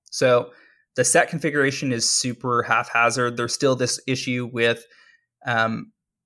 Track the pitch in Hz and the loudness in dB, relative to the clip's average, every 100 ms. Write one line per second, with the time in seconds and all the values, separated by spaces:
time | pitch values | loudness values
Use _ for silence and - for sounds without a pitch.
0 | _ - 131 123 123 - _ _ _ - | _ 0 4 4 2 -10 _ _ _ -2
1 | 123 165 - 160 160 147 139 135 139 117 | 2 4 2 -2 -2 0 0 0 -4 -2
2 | - - 127 117 127 120 113 117 120 117 | 0 0 -2 -6 -2 -2 2 0 2 2
3 | 117 120 120 120 120 - 139 127 123 - | 2 2 -2 -2 -4 0 0 2 -2 -4
4 | - 131 - 123 120 123 117 117 - _ | -4 -4 -2 -4 -4 0 0 0 -6 _
5 | _ _ _ _ 131 117 113 110 - _ | _ _ _ _ -4 0 0 -2 -10 _
6 | _ _ | _ _